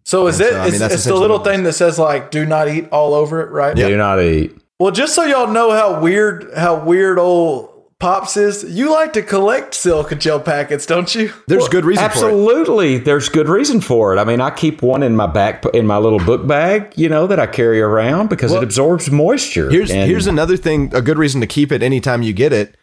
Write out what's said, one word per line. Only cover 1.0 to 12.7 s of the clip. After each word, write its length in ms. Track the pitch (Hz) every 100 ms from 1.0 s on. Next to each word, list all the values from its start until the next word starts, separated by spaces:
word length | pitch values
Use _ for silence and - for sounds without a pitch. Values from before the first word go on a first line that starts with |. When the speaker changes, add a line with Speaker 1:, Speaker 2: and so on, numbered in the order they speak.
Speaker 1:
the 60 | -
Speaker 2:
essentially 100 | 190
Speaker 1:
little 160 | 214 208
Speaker 2:
what 80 | 208
it 20 |
is. 60 | 196
Speaker 1:
thing 60 | 180
that 80 |
says, 240 | 160 175 165
like, 320 | 156 143 -
"Do 140 | 151 156
not 240 | 156 151
eat 180 | 156 160
all 220 | 147 147 147
over 260 | 151 160
it," 80 | 147
right? 240 | 147 143 -
Speaker 2:
Yeah. 120 | 101
Speaker 3:
Do 80 | 101
not 240 | 104 95
eat. 340 | 87 78 80 - _ -
Speaker 1:
Well, 120 | 190
just 240 | 185 302 349
so 80 |
y'all 240 | 320 269 226
know 200 | 220 226
how 280 | 214 208 156
weird, 540 | 165 196 214 170 - 143
how 240 | 175 160
weird 380 | 156 180 190 180
old 560 | 180 175 165 131 104 - _ -
Pops 380 | 185 196 190 208
is, 260 | 202 202
you 280 | - 175 285
like 220 | 311 311
to 100 | 220
collect 500 | 208 196 202 262 294
silica 400 | - 185 160 143 151
gel 240 | 160 147
packets, 460 | - 143 143 143 -
don't 300 | 170 175 226
you? 180 | 220 - -
Speaker 2:
There's 140 | 190
Speaker 3:
Well, 80 | -
Speaker 2:
good 120 | 180 160
reason 180 | 208
for 60 | 214
it. 20 |
Speaker 3:
absolutely. 880 | 220 220 208 214 269 330